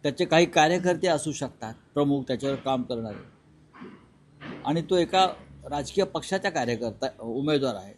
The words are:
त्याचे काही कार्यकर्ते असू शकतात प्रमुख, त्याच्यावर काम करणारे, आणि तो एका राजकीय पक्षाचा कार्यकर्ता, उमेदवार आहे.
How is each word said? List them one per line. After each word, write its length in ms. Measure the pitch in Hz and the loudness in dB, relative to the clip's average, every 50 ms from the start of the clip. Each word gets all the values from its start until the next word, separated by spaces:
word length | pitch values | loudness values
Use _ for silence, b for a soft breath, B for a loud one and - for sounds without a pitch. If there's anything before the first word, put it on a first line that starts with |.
| _ | _
त्याचे 220 | 147 135 - 175 | -4 0 0 0
काही 220 | - 160 165 175 | 4 6 6 6
कार्यकर्ते 600 | 170 - 165 156 156 175 180 180 180 180 165 - | 6 6 4 6 6 4 2 2 0 0 2 2
असू 260 | 185 165 147 - 156 143 | 0 0 0 0 -4 -6
शकतात 420 | - 143 123 - _ - 110 117 - _ _ _ | -6 -8 -8 -8 _ -12 -12 -12 -14 _ _ _
प्रमुख, 280 | 147 147 143 143 139 131 | 0 2 2 2 0 0
त्याच्यावर 340 | - 131 113 - 139 139 | -4 -4 -2 -2 -4 -4
काम 260 | 127 - 135 135 127 123 | -2 -2 -2 -2 -2 -2
करणारे, 560 | - 127 117 113 110 104 - - - - _ _ _ - - - _ _ - - - - - - - _ _ _ _ _ - - - - - - | -4 -4 -6 -6 -8 -10 -12 -16 -20 -20 _ _ _ -20 -20 -20 _ _ -20 -20 -20 -20 -20 -20 -20 _ _ _ _ _ -18 -16 -14 -14 -10 -4
आणि 180 | 131 147 165 160 | -2 -2 -2 0
तो 140 | 160 190 | 2 2
एका 300 | 180 170 165 - 190 190 180 - - - - - - - - | 2 2 2 4 4 4 2 2 -6 -16 -20 -20 -18 -12 -6
राजकीय 340 | 139 147 139 - - 190 190 | -6 -4 -6 -2 0 0 0
पक्षाचा 460 | 190 - 160 143 - 190 190 196 196 | 0 -2 -6 -4 -2 -4 -2 -2 0
कार्यकर्ता, 560 | 165 160 123 117 120 110 120 113 101 - - 135 - - | 0 0 0 0 -2 -2 -2 -6 -6 -4 -6 -6 -6 -8
उमेदवार 540 | 117 117 113 131 139 151 151 143 135 131 113 | -10 -6 -4 -2 0 2 2 2 2 0 -4
आहे. 200 | 98 95 101 104 | -4 -10 -14 -20